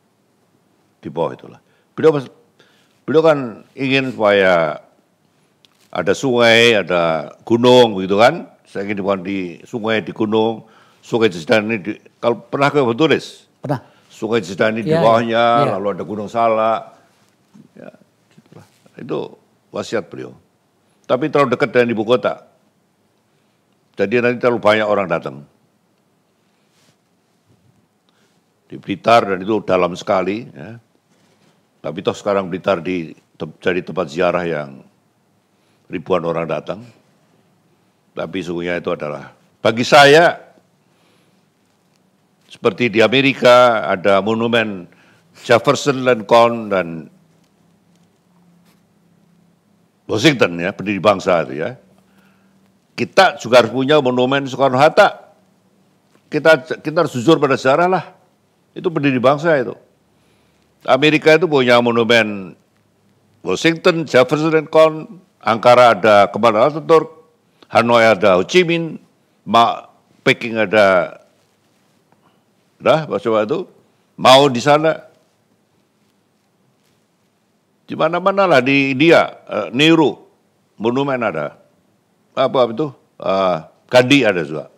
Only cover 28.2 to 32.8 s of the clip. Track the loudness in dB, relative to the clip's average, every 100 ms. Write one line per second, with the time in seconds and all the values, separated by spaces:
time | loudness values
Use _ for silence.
28.2 | _ _ _ _ _ -16 -12 -4 2 2
29.2 | 2 -4 -4 -4 -2 -2 -2 -4 -4 -4
30.2 | -4 -8 -12 -18 -20 -20 _ _ _ _
31.2 | _ _ _ _ _ _ -12 -8 -6 -4
32.2 | -2 -2 -4 -6 -4 -4